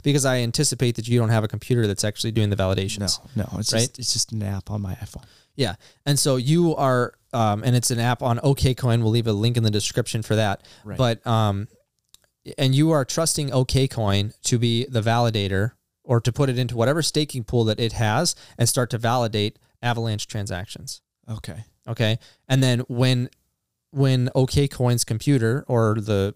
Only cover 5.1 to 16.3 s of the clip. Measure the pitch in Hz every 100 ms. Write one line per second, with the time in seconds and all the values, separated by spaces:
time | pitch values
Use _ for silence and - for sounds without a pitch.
5.1 | - - _ _ - 131 113 - _ -
6.1 | 143 147 127 127 165 170 151 135 127 120
7.1 | - _ 120 110 104 127 123 - 117 120
8.1 | 120 131 117 143 139 135 123 127 117 110
9.1 | 117 113 101 113 120 110 104 - - 117
10.1 | 113 107 107 107 92 - - 107 107 123
11.1 | 113 120 113 107 98 107 _ _ _ _
12.1 | - _ _ - - 135 135 160 156 127
13.1 | - 165 - 139 131 127 127 135 - 104
14.1 | 101 104 - - 120 120 117 127 123 110
15.1 | 117 120 110 98 95 113 - _ _ -
16.1 | 117 120